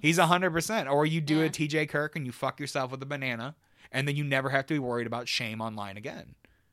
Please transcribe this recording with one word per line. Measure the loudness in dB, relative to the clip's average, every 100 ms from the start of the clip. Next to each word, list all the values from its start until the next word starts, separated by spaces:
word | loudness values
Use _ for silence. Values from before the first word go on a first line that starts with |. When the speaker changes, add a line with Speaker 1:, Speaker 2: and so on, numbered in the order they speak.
Speaker 1:
He's | 2 4
a | 6
hundred | 4 4
percent. | 2 0 -2 2
Or | 2
you | 4 2
do | 2 4
Speaker 2:
Yeah. | 2
Speaker 1:
a |
T | 0 0
J | 0 0
Kirk | -2 -4 -4
and | -8
you |
fuck | -6 -6 -6
yourself | -6 -4 -4
with | -6
a | -8
banana, | -6 -4 -6 -8 -12 _ _ -8
and | -2 0
then | 0
you |
never | 2 2 2
have | 2 2
to | 0
be |
worried | 0 -2 -2
about | -4 -2
shame | -4 -4 -4
online | -6 -6 -8 -8
again. | -10 -10 -14 -20 _ _ _